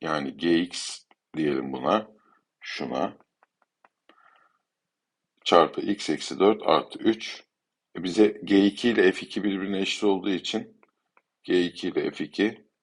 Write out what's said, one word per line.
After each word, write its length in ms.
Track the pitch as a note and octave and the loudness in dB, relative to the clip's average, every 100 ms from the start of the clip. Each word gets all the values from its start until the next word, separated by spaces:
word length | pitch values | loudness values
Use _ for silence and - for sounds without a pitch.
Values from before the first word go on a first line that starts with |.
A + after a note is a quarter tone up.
yani 360 | E2 D2+ C#2 - | -4 -4 -4 -4
G 220 | E2+ E2+ | 2 2
X 460 | F2 - - - _ _ _ D#2 | 0 -6 -12 -14 _ _ _ -4
diyelim 360 | D2+ C2+ C2 | -2 -2 -4
buna, 340 | C2 C#2 G#2+ - _ _ _ _ _ | -4 0 0 -2 _ _ _ _ _
şuna, 560 | - - - C2 G2 A2 _ _ _ _ _ _ _ _ _ _ _ _ _ _ _ _ _ _ _ _ _ _ | -14 -10 -6 -4 -4 -8 _ _ _ _ _ _ _ _ _ _ _ _ _ _ _ _ _ _ _ _ _ _
çarpı 380 | - F2 E2 - | 4 6 6 2
X 280 | - G2+ - | -4 -4 -4
eksi 300 | D2 - C2+ | -6 -4 2
dört 220 | F#2+ G#3+ - | 4 4 2
artı 340 | D#2 C2 - | 2 0 -2
üç. 440 | - A2 - - _ _ _ _ _ - | 0 0 -4 -14 _ _ _ _ _ -10
E, 60 | |
bize 380 | F2+ F2 G2+ - | -4 4 4 2
G 220 | - G2 G2+ | 2 4 4
iki 240 | G2+ A#2+ | 2 0
ile 220 | G#2+ F#2 | 4 4
F 140 | - - | 2 -6
iki 180 | - | -6
birbirine 360 | G2+ G2 G2 G2 | -4 -4 -4 -4
eşit 220 | F#2+ - | -4 0
olduğu 260 | G#2 G2 G2 | 0 2 0
için 520 | F2+ - A2 B2+ _ _ _ _ _ _ _ | -4 -2 -6 -8 _ _ _ _ _ _ _
G 200 | - F2+ | -2 0
iki 240 | F2 - F#2 | 0 -2 -4
ile 240 | - C#2+ | -2 -4
F 120 | - | -6
iki, 440 | D2+ - G#2 A2 _ _ | -8 -2 -2 -2 _ _